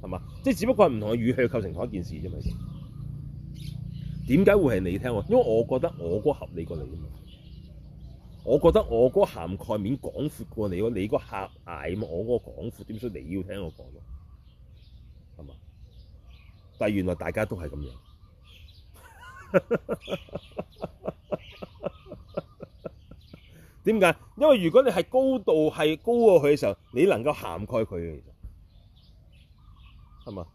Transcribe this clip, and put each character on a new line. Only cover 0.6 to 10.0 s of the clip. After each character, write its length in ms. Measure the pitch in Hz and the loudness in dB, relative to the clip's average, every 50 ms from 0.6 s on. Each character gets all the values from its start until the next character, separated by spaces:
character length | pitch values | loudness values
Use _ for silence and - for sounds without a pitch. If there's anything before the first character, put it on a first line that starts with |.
| 170 | 2
不 80 | 233 262 | 0 6
過 160 | - 208 165 | 6 6 6
係 40 | 123 | 6
唔 40 | 107 | 0
同 120 | 104 107 | -2 -2
嘅 40 | 117 | 0
語 100 | 120 110 | 2 2
氣 80 | 117 123 | 0 2
去 120 | 131 127 117 | 4 2 2
構 140 | - 120 | 2 -2
成 120 | 101 92 78 | -2 -2 -4
同 120 | 82 104 | -6 -6
一 40 | 127 | -6
件 140 | - 87 85 | -6 -6 -6
事 100 | 87 87 | -6 -8
啫 160 | 76 76 90 | -8 -8 -8
嘛。 60 | 82 - | -8 -6
其 80 | - - | -4 -4
實 60 | - - - - - - - - - - - - - - - - - - - - - - - - - - - - - - - - - - - - | -6 -6 -8 -10 -12 -12 -14 -14 -14 -14 -12 -12 -12 -12 -12 -14 -14 -14 -14 -14 -14 -12 -12 -12 -10 -10 -10 -10 -10 -10 -10 -10 -10 -10 -2 2
點 180 | 123 160 196 | 4 6 8
解 100 | 202 202 | 8 6
會 240 | 208 180 135 113 92 | 6 6 4 2 2
係 40 | 95 90 | 0 0
你 60 | 90 98 | -2 -2
聽 160 | 107 127 120 | -2 -2 -2
我？ 100 | 104 - 151 | -2 0 2
因 80 | 214 254 | 4 4
為 60 | 240 | 4
我 200 | 127 110 113 117 | 4 4 2 2
覺 160 | - 131 127 | 2 0 -2
得 140 | 123 170 - - | -2 -2 -4 -4
我 240 | 85 82 87 104 104 | -4 -2 -2 0 0
嗰 100 | 151 143 | 0 0
合 140 | - - - 82 | 0 -6 -12 -10
理 80 | 85 85 | -10 -8
過 140 | 78 87 78 | -8 -8 -10
你 60 | 67 | -10
吖 120 | 64 78 | -10 -10
嘛。 140 | 82 76 73 - - - - - - - - - - - - - - - - - - - - - - - - - - - | -12 -12 -12 -14 -16 -18 -20 -20 -20 -20 -20 -20 -18 -18 -18 -18 -18 -20 -18 -18 -18 -18 -18 -18 -20 -20 -20 -20 -12 -2
我 140 | 107 120 151 | 2 2 6
覺 140 | - 127 | 6 6
得 100 | - 110 110 | 6 6 2
我 280 | - 117 113 123 131 | 2 2 4 4 4
嗰 140 | 127 196 202 | 6 4 2
涵 320 | - - 113 82 85 95 98 | 2 0 -10 -8 -8 -8 -8
蓋 200 | - - 110 107 | -6 -4 -4 -4
面 200 | 98 101 135 | -2 -2 -4
廣 320 | - | -4